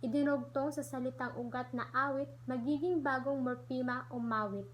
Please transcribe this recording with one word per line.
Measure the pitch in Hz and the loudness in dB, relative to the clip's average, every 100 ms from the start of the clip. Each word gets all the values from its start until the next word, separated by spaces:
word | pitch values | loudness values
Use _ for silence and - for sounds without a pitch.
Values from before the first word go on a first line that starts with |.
idinurugtong | 254 285 285 285 240 277 285 | 2 4 4 4 2 0 0
sa | 302 | -2
salitang | 269 262 254 254 247 240 | -4 -2 -4 -2 -4 -4
ugat | 240 254 247 | -4 -4 -4
na | 247 - | -4 0
awit, | 254 277 269 285 - - | 2 2 2 -2 -6 -4
magiging | 254 240 294 339 349 | -2 2 2 4 4
bagong | 277 262 254 277 | 4 2 2 0
morphema, | 254 247 - 254 247 247 - | 0 -2 -2 -2 0 -2 -4
umawit. | 247 233 220 208 202 196 | -4 0 0 0 -2 -8